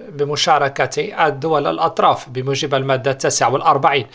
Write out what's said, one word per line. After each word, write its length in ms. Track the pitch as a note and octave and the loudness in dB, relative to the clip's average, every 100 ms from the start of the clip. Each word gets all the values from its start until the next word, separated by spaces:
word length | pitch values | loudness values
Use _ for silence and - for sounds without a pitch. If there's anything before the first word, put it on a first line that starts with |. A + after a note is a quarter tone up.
| - | -12
بمشاركة 1160 | C#3+ C#3+ D3 F3+ D3+ C#3 C3+ C3 D3 E3+ - D#3+ | -4 -2 0 2 2 2 0 -2 -2 -4 0 0
الدول 400 | C#3 D#3+ D3+ D3+ | 0 0 0 0
الأطراف 640 | E3 E3 F#3+ F#3 B2+ - | 0 -2 2 2 2 -4
بموجب 460 | B2+ C3 C3+ D3+ | -6 -4 -4 -2
المادة 360 | C3+ C3+ C3 C3+ | -2 0 0 -2
التاسعة 420 | C3+ D3+ - B2 | -2 -2 0 2
والأربعين. 540 | C#3 E3 C#3 D3+ C#3 A2 | 2 2 4 2 0 -2